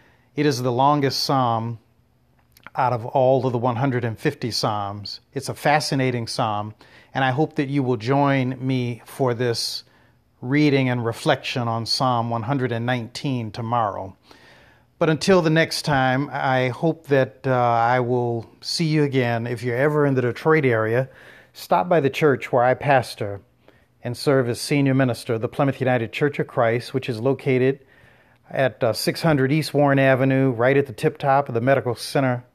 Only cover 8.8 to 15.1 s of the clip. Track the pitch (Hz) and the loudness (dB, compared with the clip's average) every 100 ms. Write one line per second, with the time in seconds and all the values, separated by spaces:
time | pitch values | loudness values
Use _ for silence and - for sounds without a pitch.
8.8 | 120 120 - - 127 117 123 113 - - | -4 -8 -10 -4 -2 0 -2 -2 -6 -10
9.8 | - _ _ _ _ _ 123 143 151 139 | -14 _ _ _ _ _ -2 2 4 4
10.8 | 131 123 117 - 160 135 - 131 117 113 | 2 0 -2 -2 0 0 -2 -4 -2 -2
11.8 | 110 - 131 120 117 117 110 143 127 117 | -2 0 0 0 0 -4 -2 -2 -2 -2
12.8 | 120 123 117 - 143 127 110 123 113 120 | -2 -4 -6 -8 -6 -4 -6 -8 -4 0
13.8 | 107 95 95 - _ - - - - _ | 0 -4 -10 -14 _ -20 -20 -20 -20 _
14.8 | _ - 160 | _ -2 0